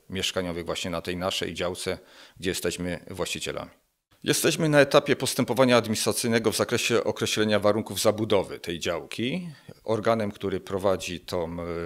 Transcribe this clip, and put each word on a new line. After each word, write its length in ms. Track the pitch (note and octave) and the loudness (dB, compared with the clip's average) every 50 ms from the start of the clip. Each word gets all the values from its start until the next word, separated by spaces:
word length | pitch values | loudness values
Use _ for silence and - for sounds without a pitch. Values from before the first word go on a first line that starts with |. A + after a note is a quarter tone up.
| _ - | _ -10
mieszkaniowych 560 | F2 F#2+ F2+ - - F#2+ F2+ F2 E2+ E2+ E2 | -6 -6 -4 -4 -2 -4 -4 -4 -4 -6 -6
właśnie 260 | E2 D#2+ - - F#2+ | -6 -6 -6 -6 -6
na 100 | E2+ E2 | -6 -6
tej 160 | - F#2 F2+ F2 | -6 -6 -6 -4
naszej 360 | F2 F#2+ G2 - F#2 F#2 E2+ | -2 -2 -2 -2 -4 -4 -4
działce, 440 | E2 F2+ F2 F2+ - - F#2+ F2+ E2 - - - - - - _ - | -4 -4 -4 -4 -4 -6 -6 -6 -6 -10 -16 -20 -20 -20 -20 _ -8
gdzie 100 | - F#2+ | -4 -4
jesteśmy 560 | F2 - - F2 E2 - F2+ F2+ F2 - - - | -4 -2 -2 -4 -4 -4 -4 -6 -6 -6 -8 -10
właścicielami. 640 | F#2+ F2+ E2+ - - E2 - D#2 C#2+ C#2+ D2 - - _ _ _ _ _ _ _ _ _ - | -8 -6 -6 -6 -6 -6 -6 -8 -8 -8 -10 -12 -14 _ _ _ _ _ _ _ _ _ -2
Jesteśmy 460 | - D3 - - D#3 D#3 - D#3+ D#3 | 0 0 2 2 2 2 2 2 4
na 100 | D3+ D3 | 6 6
etapie 360 | C#3 C#3 - D3 C#3+ - B2+ | 6 8 6 4 4 4 2
postępowania 640 | - - B2 - - B2+ - A#2+ A#2+ C3 B2 B2 A#2 | 0 0 0 0 0 0 2 4 4 6 6 6 6
administracyjnego 720 | G#2+ G#2+ A2 - - A2+ G2 - - A#2+ A2+ A#2 A2 A2 | 4 2 0 0 0 0 0 0 0 2 2 2 2 2
w 60 | F#2+ - | 2 2
zakresie 460 | A2 - B2 A#2 - - A#2+ G#2 - | 0 0 0 0 0 2 2 2 2
określenia 560 | - G#2+ - A2+ G#2 - A2 G#2+ G#2+ G#2+ G2+ | 0 -2 0 -2 0 0 2 2 2 2 4
warunków 420 | G2 G#2 G#2 A2+ G#2+ - G#2 F#2 | 4 4 4 2 0 -4 -2 0
zabudowy 580 | - A2 G2+ G#2 A2+ G#2+ G#2+ F#2+ E2+ E2 D2+ - | 2 2 2 2 2 2 2 2 2 0 -6 -10
tej 200 | - - F2+ E2 | -8 -6 -6 -4
działki. 680 | - F#2+ E2+ D#2+ D2 D#2 - - A2 B2+ D3+ F#3+ F3+ E3+ C#3+ - - - - _ - | -2 -2 -2 -4 -6 -8 -6 -4 -4 -2 -2 -4 -6 -8 -12 -16 -18 -20 -20 _ -4
Organem, 480 | G#2 A2 A2 G2+ A2+ A#2 A2+ G#2 G2+ | -2 -2 0 2 2 2 2 2 -2
który 280 | G2+ - - G2 F#2 F2+ | -4 -4 -4 -4 -4 -4
prowadzi 600 | - - G2 F#2+ F#2 G2+ F#2+ F2+ F2 F2 F2 E2 | -4 -4 -4 0 2 2 2 2 -2 -6 -8 -10
tą, 380 | - - G2 F2+ E2 E2+ E2+ F2 E2+ E2+ E2+ E2+ E2+ | -8 -6 -4 -4 -4 -4 -6 -6 -6 -6 -6 -6 -6